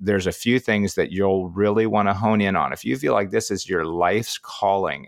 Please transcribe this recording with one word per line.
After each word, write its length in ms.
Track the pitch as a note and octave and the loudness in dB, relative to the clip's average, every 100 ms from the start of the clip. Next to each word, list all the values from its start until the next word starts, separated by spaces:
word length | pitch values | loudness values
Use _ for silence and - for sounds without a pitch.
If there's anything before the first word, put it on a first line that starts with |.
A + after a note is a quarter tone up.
there's 260 | G2 G2 F2+ | 0 0 0
a 60 | |
few 260 | E2+ A#2+ B2+ | -2 0 0
things 360 | - G#2+ G2+ - | 2 0 0 0
that 160 | C#2+ | -2
you'll 360 | F2+ G2 F#2+ F2+ | 0 2 2 -2
really 380 | F2+ G#2 G#2+ A2+ | 0 2 2 2
wanna 260 | G#2 G2+ | 2 2
hone 280 | G2 A2 G#2+ | 2 2 2
in 160 | G2+ F#2+ | 2 2
on. 160 | C#2 | 0
If 120 | C2 | -2
you 120 | A2 C3 | -4 -2
feel 160 | C#3+ | 0
like 180 | A#2+ G2+ | 0 0
this 220 | A2 - | -2 -2
is 160 | G2 - | -4 -2
your 160 | F#2 | -2
life's 520 | E2 E2+ F2 G#2 A#2+ - | -2 0 2 0 -2 -8
calling 680 | - - G2+ G2 F#2 C#2 | -12 -4 0 0 0 -4